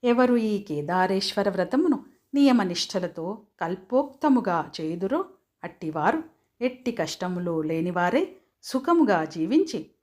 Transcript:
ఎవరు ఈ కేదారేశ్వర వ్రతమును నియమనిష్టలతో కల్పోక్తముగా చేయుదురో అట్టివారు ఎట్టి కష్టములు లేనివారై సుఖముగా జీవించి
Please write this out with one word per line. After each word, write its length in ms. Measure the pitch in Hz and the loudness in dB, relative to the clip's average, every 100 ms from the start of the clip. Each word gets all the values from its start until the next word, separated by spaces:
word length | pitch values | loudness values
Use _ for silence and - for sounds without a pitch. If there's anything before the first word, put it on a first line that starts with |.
ఎవరు 320 | 247 240 254 240 | 2 4 4 4
ఈ 260 | 220 208 | 2 -2
కేదారేశ్వర 840 | 202 151 147 185 185 190 196 - 202 | -4 -6 -2 0 2 0 -2 -2 -2
వ్రతమును 560 | 185 180 262 349 254 - _ _ | -2 -2 0 2 0 -4 _ _
నియమనిష్టలతో 1040 | 277 277 247 190 175 - 196 175 170 165 214 _ _ | 2 4 4 2 -2 -4 -4 -6 -6 -8 -10 _ _
కల్పోక్తముగా 1080 | 165 185 - 254 294 - 302 254 196 170 151 - | -6 -6 0 0 0 -2 2 2 2 -2 -2 -6
చేయుదురో 440 | 160 170 190 285 381 - _ _ | -6 -4 -2 -2 -4 -12 _ _
అట్టివారు 580 | 175 - 160 156 160 320 311 _ _ _ | -16 -10 -8 0 0 0 -6 _ _ _
ఎట్టి 320 | 247 247 - | -6 -4 -6
కష్టములు 720 | 233 156 - 180 180 175 165 | -4 -4 -4 -6 -4 -2 -2
లేనివారై 760 | 156 165 170 180 175 233 381 - _ _ | -2 -2 -2 0 2 2 0 -8 _ _
సుఖముగా 600 | - 262 277 339 254 180 | -6 -4 2 4 4 4
జీవించి 680 | 156 165 165 285 392 214 - _ | 0 -4 2 2 2 -4 -10 _